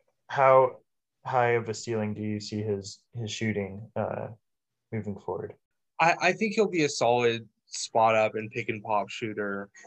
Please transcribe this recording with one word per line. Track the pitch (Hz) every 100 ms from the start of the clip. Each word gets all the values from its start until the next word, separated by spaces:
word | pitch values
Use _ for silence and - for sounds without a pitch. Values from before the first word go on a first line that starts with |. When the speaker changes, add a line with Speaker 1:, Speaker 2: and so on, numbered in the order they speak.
| _ _ _
Speaker 1:
how | 139 135 131 131 - _ _ _ _ -
high | 127 120
of | 117 110
a | 107
ceiling | - 113 107 104
do |
you | 107 104
see | 104 107
his, | 107 101 98 - _ 120
his | 107
shooting, | - 110 101 95 98 113 113
uh, | 101 - 110 113 _ _ _ _ _
moving | 110 104 95
forward? | - 92 - - _ _ _ -
Speaker 2:
I, | 165 170
I | 170
think | 185 214 208
he'll | 196
be | 175 143
a |
solid | - 117 120 120 117 113 _ _
spot | - - 117 113 110
up | 110
and | 107 110
pick | 120 113
and | 110
pop | 110 104 98
shooter. | - 110 104 104 98 101 -